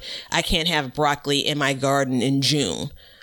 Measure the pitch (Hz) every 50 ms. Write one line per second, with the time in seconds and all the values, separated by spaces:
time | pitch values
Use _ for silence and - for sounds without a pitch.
0 | - - - - - - - 170 165 - 196 170 160 170 170 151 139 123 - 147
1 | 151 143 143 139 - 143 143 143 - 123 147 147 143 135 139 131 135 139 139 139
2 | 139 127 131 123 107 135 139 139 135 127 147 147 135 92 69 - - 143 - -
3 | - - - -